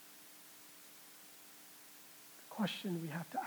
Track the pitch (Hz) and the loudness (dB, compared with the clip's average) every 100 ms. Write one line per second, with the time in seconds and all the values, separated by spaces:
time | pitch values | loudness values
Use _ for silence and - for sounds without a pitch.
0 | - - - - - - - - - - | -12 -12 -12 -12 -12 -12 -12 -12 -12 -12
1 | - - - - - - - - - - | -12 -12 -12 -12 -12 -12 -12 -12 -12 -12
2 | - - - - - - 202 - 202 170 | -12 -12 -12 -12 0 6 6 8 6 6
3 | 165 165 165 - | 6 2 4 4